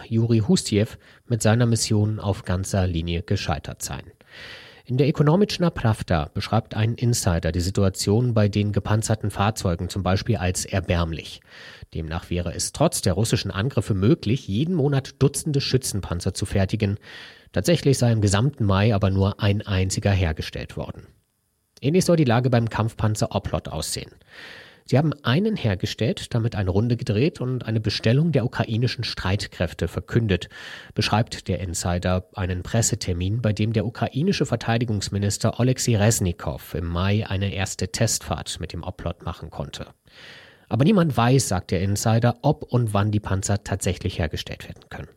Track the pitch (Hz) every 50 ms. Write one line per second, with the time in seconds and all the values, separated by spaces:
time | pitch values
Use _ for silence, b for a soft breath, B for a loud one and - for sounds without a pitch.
0 | - - 117 113 113 113 117 113 101 - 185 185 - - - 101 104 - - B
1 | B B B B B _ 123 110 - 107 107 117 123 117 113 110 - - 110 104
2 | 104 107 107 104 - 101 98 - - - 92 90 95 - - 101 92 92 87 82
3 | 82 85 87 85 - - 104 98 - - 85 71 - - - - - - - -
4 | - - - _ B B B B B B B B B B B B B - 123 127
5 | 147 - 160 - 151 147 156 185 208 202 - - 180 170 - - - 117 107 -
6 | - - 92 82 73 - - - - - - 110 - - - 110 110 107 117 -
7 | - 120 120 - - - 85 82 82 85 82 90 85 92 98 - 101 95 92 -
8 | - - 101 113 127 123 117 110 104 101 95 104 101 107 101 - - - 107 107
9 | 110 - 113 - - 104 - - 98 101 110 - - 98 85 85 90 87 - 101
10 | 92 90 92 101 - - 113 90 92 90 90 - - - - 98 85 - 92 85
11 | 85 82 80 73 - - - - B B B B B B B B B B - 82
12 | 80 78 80 87 - - 87 87 87 85 71 - - - - - 139 175 - -
13 | - 101 87 92 117 - - 85 - 101 - 95 98 135 - - 104 - 107 95
14 | 92 107 160 170 - 101 104 - - - 95 104 156 160 190 170 135 147 143 139
15 | 131 - - _ 135 143 - - - 165 143 139 - - - 127 - - - 101
16 | 92 - 85 87 - 95 90 - - - - 101 95 95 - 110 107 98 101 -
17 | B B B B B B B B B B B - 92 - 175 147 - 143 135 -
18 | 123 120 117 110 101 104 95 98 113 147 143 - 117 98 95 95 101 117 113 98
19 | 107 98 95 98 98 98 101 - - 101 101 104 - - 98 92 95 95 - -
20 | 107 101 98 90 92 80 82 - 87 - - - - - - - - - - -
21 | - - _ _ _ _ _ _ _ _ _ _ _ _ _ - - 131 160 185
22 | 175 - 175 165 156 123 110 120 123 123 120 120 117 110 - - 110 113 - -
23 | - 110 107 - - - - 104 - - - 87 - - - 78 78 - - -
24 | - - - _ B B B B B B B B B B B B B - - 123
25 | 156 156 - - _ 123 120 156 202 220 220 170 - 120 98 98 - - - -
26 | 107 120 196 - - - - 120 113 113 - 95 101 92 87 98 110 123 120 113
27 | - - 110 101 127 170 - - 123 127 131 123 - - 113 113 110 104 - -
28 | - 110 117 135 160 175 147 131 107 120 - - 117 - 117 110 127 117 - -
29 | 113 - - - - 92 92 101 - - - - 92 87 - - 87 85 - -
30 | - - - 120 117 110 92 85 - B B B B B B B B B B -
31 | 107 - - 107 107 - - - - - 95 - 95 92 82 - - 95 87 90
32 | 90 92 90 92 - - - - 95 90 92 90 92 - - 117 110 - - 110
33 | - - 90 87 90 95 104 120 117 107 107 - 107 113 113 110 - 113 - -
34 | 117 113 - 131 151 196 190 - 165 - - 113 - - 117 117 123 113 107 101
35 | - - - 98 101 101 101 - - 113 - - 123 127 131 - - - 120 101
36 | 101 113 113 - 107 90 85 - - - 69 - - - - - 87 85 85 85
37 | 90 98 101 107 107 - - 95 101 98 92 95 95 - - - 90 92 - -
38 | 113 113 - - - - - 76 - - - - 85 - - 87 - - 95 -
39 | - 87 85 - - 85 87 - - 82 - - - - - - - - - _
40 | _ B B B B B B B B B B B B B 98 113 135 160 226 196
41 | 170 165 123 - 117 120 131 135 - - 98 90 - - - 87 90 98 101 101
42 | - 117 110 113 113 120 117 - - - - - - - - 123 123 107 101 101
43 | 104 107 104 104 104 - 95 95 95 - 101 98 - - 101 95 - 101 90 -
44 | - 92 - - 87 78 - - - - - - - - - - - _ - -
45 | - - -